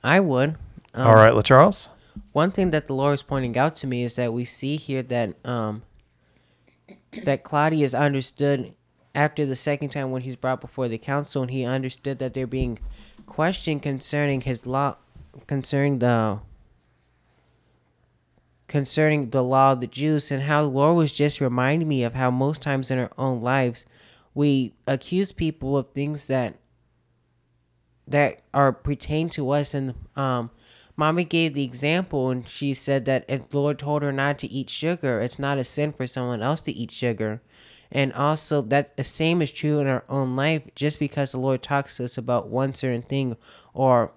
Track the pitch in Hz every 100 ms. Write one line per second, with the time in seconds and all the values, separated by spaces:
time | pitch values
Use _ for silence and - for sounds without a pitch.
0 | 120 175 185 127 143 160 - - - 120
1 | 127 110 110 117 104 131 180 196 - -
2 | _ - - 139 170 190 185 156 - 135
3 | 139 143 - 139 127 117 147 156 139 123
4 | 120 117 120 117 123 - 135 151 - 131
5 | 127 123 110 - 127 123 110 107 - -
6 | _ _ _ _ _ _ _ _ _ -
7 | _ - 190 135 - 147 151 160 139 123
8 | 143 139 127 - 143 139 117 - _ _
9 | _ 139 151 - 147 131 - 143 143 143
10 | 131 131 127 123 131 127 120 - 123 113
11 | - 139 143 139 127 131 123 131 131 -
12 | 139 135 131 131 127 131 127 113 - -
13 | - - - - 160 190 - 147 147 135
14 | - 147 147 135 131 123 123 131 139 -
15 | _ - - - - 139 127 139 143 135
16 | 123 117 110 104 - - _ _ _ _
17 | _ _ _ _ _ _ _ _ _ _
18 | _ _ _ _ _ _ _ 147 135 -
19 | 156 151 131 131 127 135 135 131 120 127
20 | 151 151 - 135 139 151 151 131 147 170
21 | 151 - 147 - 135 123 127 156 160 139
22 | 117 120 127 127 135 151 147 135 127 131
23 | 120 - 131 123 120 135 127 117 - _
24 | - _ _ - 147 135 120 _ - 135
25 | - 180 196 - 160 156 131 139 127 -
26 | 143 151 - 131 117 - _ _ _ _
27 | _ _ _ _ _ _ _ _ _ _
28 | - 147 139 - _ 139 139 127 - 143
29 | - 151 165 143 135 147 143 139 135 123
30 | - - 135 123 120 _ _ - _ -
31 | 151 170 165 165 160 143 135 123 143 170
32 | 185 143 131 127 120 - 143 135 - 139
33 | 123 131 - 135 110 143 143 147 143 147
34 | 143 135 139 143 - 135 - - 156 170
35 | 135 117 120 - 139 139 127 - 151 -
36 | 127 - 123 120 117 156 - - 113 -
37 | 123 110 110 110 _ _ - - _ -
38 | 135 123 143 151 - 147 110 139 143 -
39 | 131 - 160 175 151 - 151 151 139 127
40 | - 135 131 127 143 160 - - 147 151
41 | 143 - 135 127 131 131 - 139 135 -
42 | 123 - 113 120 101 117 135 131 135 120
43 | 123 139 131 113 - - _ - 131 123
44 | 101